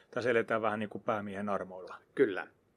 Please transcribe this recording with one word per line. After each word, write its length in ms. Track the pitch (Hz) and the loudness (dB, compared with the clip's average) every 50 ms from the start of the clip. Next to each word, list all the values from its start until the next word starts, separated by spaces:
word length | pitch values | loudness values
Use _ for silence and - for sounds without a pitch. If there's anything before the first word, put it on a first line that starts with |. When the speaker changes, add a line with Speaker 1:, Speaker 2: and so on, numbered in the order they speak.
| - _ | -20 _
Speaker 1:
Tässä 180 | - 123 110 127 | -6 -2 0 4
eletään 320 | 117 117 104 - 117 110 | 4 4 4 4 0 2
vähän 180 | 110 107 107 110 | 2 2 0 0
niin 100 | 107 101 | -4 -4
kuin 140 | - 104 - | -6 -6 -2
päämiehen 460 | - 110 104 101 104 95 98 104 101 | -2 -2 0 -2 -4 -6 -4 -2 0
armoilla. 460 | 98 90 90 92 92 95 90 85 - - - _ - | -2 -2 -2 -4 -8 -12 -12 -12 -14 -16 -18 _ 2
Speaker 2:
Kyllä. 320 | - 135 107 92 90 78 - _ _ _ _ _ | 4 4 4 4 -4 -6 -8 _ _ _ _ _